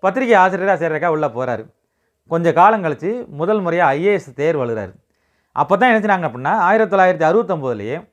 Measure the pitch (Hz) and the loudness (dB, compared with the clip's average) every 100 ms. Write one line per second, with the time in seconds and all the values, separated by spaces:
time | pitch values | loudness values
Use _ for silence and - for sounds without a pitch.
0 | 190 196 262 214 185 185 190 180 165 156 | 0 -2 2 4 4 2 0 0 0 -2
1 | 170 156 147 113 127 113 110 _ _ _ | -2 -2 -2 -4 -6 -6 -8 _ _ _
2 | _ _ _ 170 170 151 190 220 170 139 | _ _ _ -2 0 4 4 4 -2 -4
3 | 170 240 - 143 170 214 180 170 165 139 | -6 -8 -10 -8 -2 -2 -2 0 0 0
4 | 185 196 - 127 147 156 123 110 98 - | 0 -2 -4 -4 -2 -2 -4 -6 -8 -14
5 | _ _ _ _ _ - 147 185 247 220 | _ _ _ _ _ -6 0 2 4 2
6 | 208 190 160 120 135 208 180 220 214 190 | 2 0 -2 -6 -4 0 2 2 2 2
7 | 185 175 156 190 233 175 135 113 104 151 | 2 2 2 0 0 -4 -4 -6 -6 -8
8 | 214 | -12